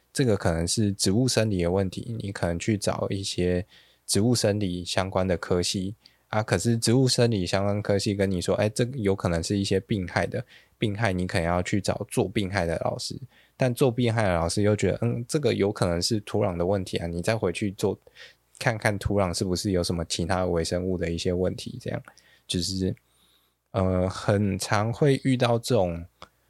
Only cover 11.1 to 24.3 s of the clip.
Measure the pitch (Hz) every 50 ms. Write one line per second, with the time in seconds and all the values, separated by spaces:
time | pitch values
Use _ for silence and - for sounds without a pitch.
11.1 | 92 90 90 90 - 98 80 85 87 90 90 - - 101 - - 92 - 104 -
12.1 | - 131 104 92 104 110 101 90 98 98 85 82 80 - - - - - - -
13.1 | - - 127 - _ - _ _ _ - 135 127 120 - 147 127 113 123 123 113
14.1 | 110 117 107 95 87 82 82 82 - 107 101 104 107 101 - 92 - - 113 120
15.1 | 123 117 120 - - 151 147 113 104 101 98 101 101 - 107 90 85 85 85 -
16.1 | 113 101 - - - 104 107 98 87 87 87 90 104 98 92 - - - 90 85
17.1 | 85 87 85 113 113 107 104 90 85 - 110 101 98 - - 98 92 - _ _
18.1 | _ - - - - _ _ _ _ - - 131 113 107 - 110 101 101 - -
19.1 | 101 101 98 90 85 - 104 92 90 87 - 107 92 87 87 - 92 85 80 -
20.1 | - - 87 82 95 90 92 90 87 82 82 - 90 87 90 92 92 87 87 82
21.1 | 85 82 - 95 90 90 92 98 98 - - - - - - - - - - -
22.1 | - - _ _ _ _ _ - - 90 87 92 95 95 95 95 117 - _ _
23.1 | _ _ _ _ _ _ _ _ _ _ _ _ - 113 92 92 92 90 90 95
24.1 | - - - -